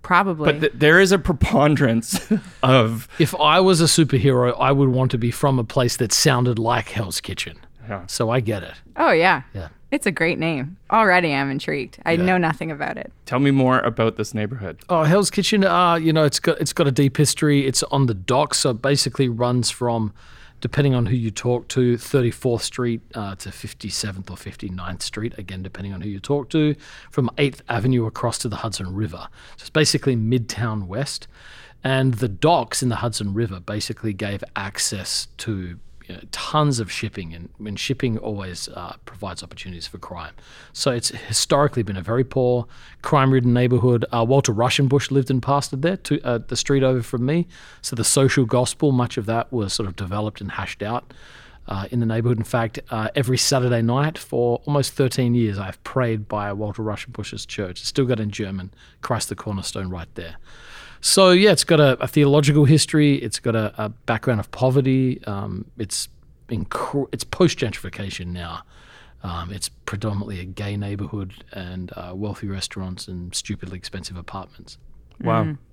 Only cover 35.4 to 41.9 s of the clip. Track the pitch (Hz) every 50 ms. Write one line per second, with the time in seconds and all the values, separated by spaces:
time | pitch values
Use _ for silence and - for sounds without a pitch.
35.4 | - 117 107 95 90 87 85 - - - - - - - 90 90 - - - -
36.4 | - - - 151 151 147 135 117 110 87 - - - 104 - 101 90 80 82 85
37.4 | 87 - - - 104 107 98 90 - - 135 - - 123 110 110 - 113 104 98
38.4 | 95 92 87 - - - - 87 87 87 101 - - - - - 101 95 87 -
39.4 | 87 85 - - - 95 90 85 80 - - 90 - - 90 85 80 78 - -
40.4 | - - - - - - - - - 139 123 120 - - - 127 - - 110 -
41.4 | - - 147 139 147 139 - 123 110 104